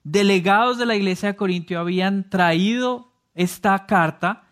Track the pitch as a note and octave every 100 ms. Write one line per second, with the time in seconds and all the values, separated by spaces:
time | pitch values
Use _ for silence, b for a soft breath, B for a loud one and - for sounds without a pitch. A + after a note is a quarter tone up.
0 | D3 F3+ G3+ F#3+ F3+ G3+ B3 A#3+ A#3+ G#3+
1 | G3 F#3 G3+ G3 G3 F3+ E3 F3 F3 F3
2 | F#3+ G3 F#3+ F#3+ F3 E3 G3 A#3+ B3+ B3
3 | - _ _ E3 F3+ - G#3 F#3+ F#3+ G3
4 | D#3+ - F3 A3 b